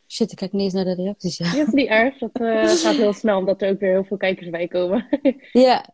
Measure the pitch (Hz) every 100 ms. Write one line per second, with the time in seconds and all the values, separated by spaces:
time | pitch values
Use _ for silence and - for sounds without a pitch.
0 | _ - 226 - 190 196 196 185 185 180
1 | 185 208 180 - 175 247 294 294 247 220
2 | 240 - 220 - 233 220 220 349 320 302
3 | 208 196 220 190 190 190 196 196 196 185
4 | 190 196 190 185 175 165 175 180 180 220
5 | - 277 285 - - 247 254 233 -